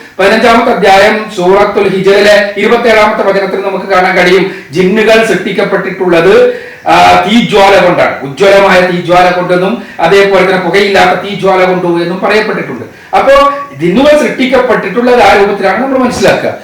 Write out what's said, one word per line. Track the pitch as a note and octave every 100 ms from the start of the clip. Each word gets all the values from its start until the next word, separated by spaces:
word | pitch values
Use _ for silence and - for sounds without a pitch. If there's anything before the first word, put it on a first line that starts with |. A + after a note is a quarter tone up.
| - -
പതിനഞ്ചാമത്തെ | G3 A3 A#3 A#3 B3+
അധ്യായം | F3+ G3 G3 G#3+ G#3+ G#3+ -
സൂറത്തുൽ | F3+ G3+ G#3 G#3 G3
ഹിജറിലെ | F#3+ F#3+ G3+ G#3 G3+ G3+ G3
ഇരുപത്തിയേഴാമത്തെ | A3 A#3+ A#3+ G#3+ G#3+ -
വചനത്തിലും | G3+ F#3+ F#3+ G3 F#3+
നമുക്ക് | F#3
കാണാൻ | F#3+ F#3 F#3 F#3
കഴിയും | F3+ F#3 - - -
ജിന്നുകൾ | D#3+ F#3 A3 G#3+ A3 A3+
സൃഷ്ടിക്കപ്പെട്ടിട്ടുള്ളത്, | F3+ G#3 F#3+ - F#3+ F#3 F3+ F3+ E3 F#3 A#3 - - - - -
ആ, | F3+ F3+ F3+ F#3
തീജ്വാല | A#3 D#3+ G3 G3 F#3+
കൊണ്ടാണ്, | F3+ - C3 -
ഉജ്ജ്വലമായ | C#3 C3+ G3 G3 F#3+ F#3
തീജ്വാല | F3+ F3 E3 F3+ F3+
കൊണ്ടെന്നും | F3+ E3+ F3+ G3 A#3+ - -
അതേപോലെ | E3+ G3+ G3 F#3+ F#3
തന്നെ | F#3
പുകയില്ലാത്ത | F3 G3+ G3+ F#3 F3+ F3
തീജ്വാല | G3 F3+ F#3 F#3
കൊണ്ടു | F#3 F3 F3 E3+
എന്നും | F3 F#3
പറയപ്പെട്ടിട്ടുണ്ട്. | G3 G#3+ - - - A#2 G#2+ - - F#3+
അപ്പോ | C4 C#4 C#4 C#5+ - C3+
ജിന്നുകൾ | F3 G#3+ D4 D4 A#3
സൃഷ്ടിക്കപ്പെട്ടിട്ടുള്ളത് | - B3+ B3+ B3+ G3 - A#3+ B3 A#3+
ആ | G3+ G#3
രൂപത്തിലാണ് | G3+ G3 G3 A#3
നമ്മൾ | C4+ B3+
മനസ്സിലാക്കുക. | A#3+ - G3 - - -